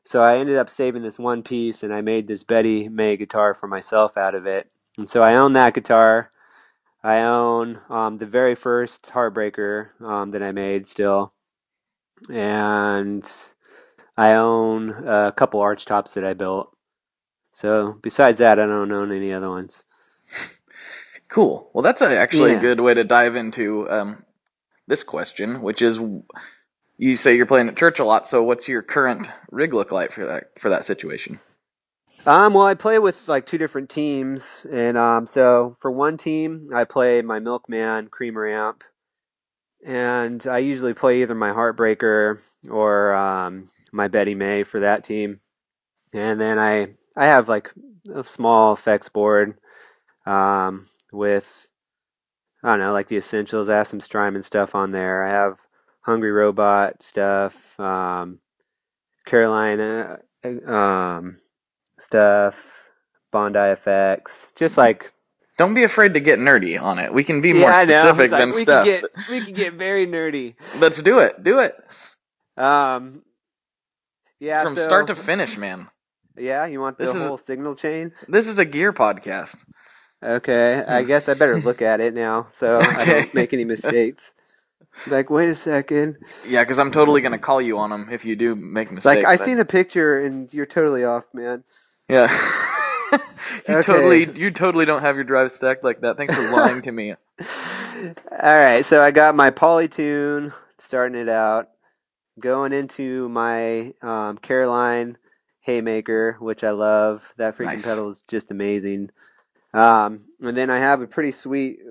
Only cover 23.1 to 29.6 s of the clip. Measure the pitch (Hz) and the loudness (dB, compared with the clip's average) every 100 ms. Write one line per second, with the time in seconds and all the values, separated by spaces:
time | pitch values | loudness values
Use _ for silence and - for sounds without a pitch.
23.1 | 120 120 120 113 123 104 107 - 107 101 | 4 4 0 -6 -6 -6 -4 -4 -6 -6
24.1 | 107 _ _ _ _ _ _ - 135 - | -10 _ _ _ _ _ _ -6 -6 -6
25.1 | 76 - - 107 127 107 110 120 113 113 | -10 -10 -10 -10 -8 -8 0 0 0 -6
26.1 | 98 - - - _ _ _ _ - 131 | -12 -16 -20 -20 _ _ _ _ -4 -2
27.1 | 123 135 120 117 131 117 107 170 - 113 | 2 4 4 4 2 2 0 0 2 2
28.1 | 110 - 127 117 120 - 120 - 147 131 | 2 2 0 0 -2 -6 -8 -4 -2 -2
29.1 | 113 - - _ 117 | -4 -10 -16 _ -6